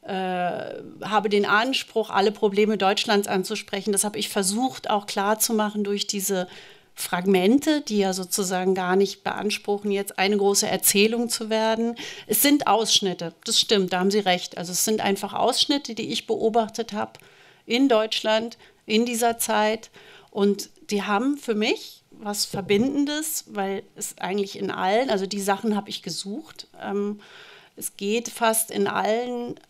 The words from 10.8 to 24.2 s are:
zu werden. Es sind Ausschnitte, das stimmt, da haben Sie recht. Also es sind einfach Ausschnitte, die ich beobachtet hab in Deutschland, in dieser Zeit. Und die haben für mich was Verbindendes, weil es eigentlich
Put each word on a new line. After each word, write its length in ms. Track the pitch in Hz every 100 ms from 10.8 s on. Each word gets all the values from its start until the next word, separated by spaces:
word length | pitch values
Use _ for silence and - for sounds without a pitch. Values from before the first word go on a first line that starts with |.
| - 202 208 233 233
zu 200 | - 220
werden. 460 | 220 220 226 233 233 - - -
Es 140 | 214
sind 260 | 285 294 -
Ausschnitte, 640 | 202 214 - 196 175 165 - -
das 140 | -
stimmt, 340 | - 214 185
da 60 | 185
haben 120 | 185
Sie 80 | 208
recht. 380 | 196 180 - -
Also 160 | 170
es 100 | 180
sind 160 | - 220
einfach 340 | 202 196 202
Ausschnitte, 640 | 202 - 262 - 285 285 226
die 160 | 226
ich 160 | 226 -
beobachtet 640 | 220 226 226 214 214 226
hab 260 | 208 220 - - - - _ -
in 220 | 233 269
Deutschland, 680 | 220 220 - 220 220 233 - - _ -
in 200 | 220 240
dieser 320 | 233 233 233
Zeit. 520 | - 214 214 220 - - - - -
Und 400 | - 202 196 - - -
die 140 | 202
haben 340 | 190 202 262 285
für 180 | - 208
mich 480 | 220 427 - - _
was 340 | - 214 208 -
Verbindendes, 1000 | 214 180 202 254 285 285 294 302 - -
weil 360 | 214 196 196 - -
es 220 | -
eigentlich 380 | -